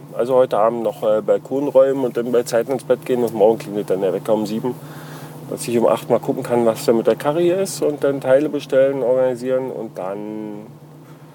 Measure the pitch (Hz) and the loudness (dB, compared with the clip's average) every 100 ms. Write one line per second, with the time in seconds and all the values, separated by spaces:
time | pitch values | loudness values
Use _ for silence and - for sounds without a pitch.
0 | - - 120 127 127 107 110 120 107 - | -8 -4 2 4 4 4 2 2 -2 -2
1 | 113 107 104 101 - 135 143 131 135 135 | 0 2 2 0 0 -2 2 4 4 4
2 | 127 120 120 120 120 117 117 131 - 123 | -2 -2 0 0 2 0 0 -2 0 -2
3 | - 123 117 110 104 113 104 101 101 95 | 0 0 0 4 4 4 -2 -6 -2 0
4 | 95 95 - 107 104 110 127 123 - - | 0 -2 0 0 0 -4 -4 -6 -10 -16
5 | - - - - - - - 117 110 110 | -16 -16 -16 -16 -12 -8 -2 2 2 2
6 | - 113 - 131 123 120 117 110 - 117 | 0 0 0 -4 -2 0 2 0 2 2
7 | 110 110 147 156 175 185 190 - 151 143 | 2 0 0 0 0 0 -2 -2 -2 0
8 | 143 139 131 131 151 147 - 135 135 139 | -2 -2 2 4 4 -2 0 2 2 2
9 | 120 127 127 120 127 131 131 95 110 - | 0 2 2 0 -2 -2 -2 -6 -10 -8
10 | 92 101 104 107 107 104 110 151 - - | -8 -8 -8 -8 -10 -12 -14 -20 -20 -20
11 | - - - | -20 -20 -20